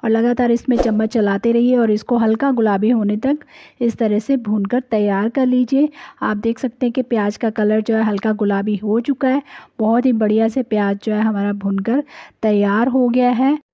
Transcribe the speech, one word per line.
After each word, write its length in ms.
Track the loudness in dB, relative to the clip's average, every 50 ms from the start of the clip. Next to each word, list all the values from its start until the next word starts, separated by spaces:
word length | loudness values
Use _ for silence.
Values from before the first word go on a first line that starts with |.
| 0
और 60 | 0
लगातार 400 | 0 2 2 0 0 0 2 2
इसमें 260 | 2 0 0 0 0 0
चम्मच 340 | 2 0 0 0 -2 0 0
चलाते 400 | 0 0 0 0 0 0 0 2
रहिए 240 | 2 2 2 2
और 140 | 2 2 2
इसको 260 | 0 -2 0 -2 0 0
हल्का 320 | 2 2 0 0 0 0 0
गुलाबी 380 | 2 0 0 0 0 2 2
होने 260 | 2 2 0 -2 -2 -2
तक 200 | -2 -2 -2 -2 -6 _ -20 -20 -20 -20 _ _
इस 160 | -4 -4 -2
तरह 220 | 0 -2 0 0 -2
से 160 | 0 0 -2 -2
भूनकर 420 | 0 -2 -2 -2 -2 0 -2 -4 -2 _
तैयार 380 | -2 0 0 0 0 0 -2 -2
कर 160 | 0 0 0
लीजिए। 420 | 2 2 0 0 2 2 0 0 0 -2 -8 -20 -20 -14 _ -4
आप 140 | -4 -4 -2
देख 200 | -2 -4 -4 -2
सकते 280 | -6 -8 -4 _ -4
हैं 60 | -2 -2
कि 100 | -2 -4
प्याज 320 | -2 -2 -2 0 -2 -4
का 140 | -2 -4 -4 -2
कलर 280 | 0 0 0 0 0 0
जो 140 | 0 0
है 60 | 0 0
हल्का 280 | 0 -2 -2 -2 -2 -2
गुलाबी 420 | 0 0 0 0 0 0 -2 -4 -2
हो 220 | -2 -2 -2 0
चुका 280 | 0 -2 -4 0 0 0
है, 140 | 0 0 -4 -6 -20 -20 -20 -20 _ _
बहुत 280 | 0 2 2 2 2
ही 60 | 2 2
बढ़िया 340 | 2 2 2 2 2 2 0
से 140 | 0 -2 -4
प्याज 340 | -2 -2 0 0 0 -2 -2 -2
जो 100 | -4 -2
है 80 | 0 0
हमारा 300 | 0 0 0 -2 -2 -4
भूनकर 500 | -2 -4 -2 -2 -2 -2 0 -2 -2 -2 _ -12 -20 -20 -20 _ _ 0
तैयार 460 | 0 2 2 2 2 2 2 0 2
हो 200 | 2 2 0 2
गया 200 | 2 2 2 2 2
है। 260 | 2 2 0 0 -2 _ _